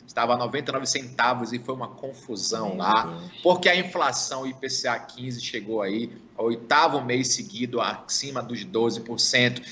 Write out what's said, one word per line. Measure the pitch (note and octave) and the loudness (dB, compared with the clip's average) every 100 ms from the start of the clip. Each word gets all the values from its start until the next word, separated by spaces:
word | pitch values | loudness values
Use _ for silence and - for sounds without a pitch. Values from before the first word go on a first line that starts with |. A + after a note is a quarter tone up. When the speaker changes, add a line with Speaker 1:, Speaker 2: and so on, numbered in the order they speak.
| - | -8
Speaker 1:
estava | - A#2 | 0 2
a | A#2+ | 2
noventa | A#2+ C#3 C3+ | 0 -2 -2
e | |
nove | C3+ | -4
centavos | C3 C#3 B2 C3 B2 B2 A2+ | -2 -4 -4 0 2 2 -2
e | C#3 | -4
foi | - | -6
uma | C3+ A2+ | -6 -8
confusão | - C3+ B2+ - G#2 - A2+ G#2+ | -8 -12 -12 -10 -6 -4 -2 -2
Speaker 2:
Meu | F#2 | 0
Speaker 1:
lá, | F2+ A2 - | 4 4 2
Speaker 2:
Deus. | - - - | -6 -12 2
Speaker 1:
porque | F3 F3+ F3+ | 4 6 6
a | |
inflação | F3+ F3+ F3+ C#3+ B2+ - C3+ C3 | 4 2 0 0 0 -2 -4 -6
I | |
P | B2+ C3+ | -6 -4
C | - B2+ | -2 -2
A | A2+ | -2
quinze | - B2 B2+ A#2+ | -6 -10 -10 -8
chegou | - A#2 G2+ A2 | -8 -8 -4 -2
aí | G2 G#2+ A#2 - - - | 0 -2 -4 -10 -12 -2
ao | A2+ | 0
oitavo | A#2 - C#3+ E3 C#3+ | 0 4 6 6 4
mês | B2 B2 C3 | 0 0 2
seguido | - G#2 G#2 B2 B2 | -2 -4 -6 -2 0
acima | G2+ G#2 - - C#3 C3 | -2 -2 -4 -4 -4 -6
dos | A#2+ A#2 | -6 -8
doze | F#2+ A2 A#2 A2 | -2 2 2 0
por | - A2+ | -4 0
cento. | - B2+ B2 A#2+ - | 2 4 4 2 -8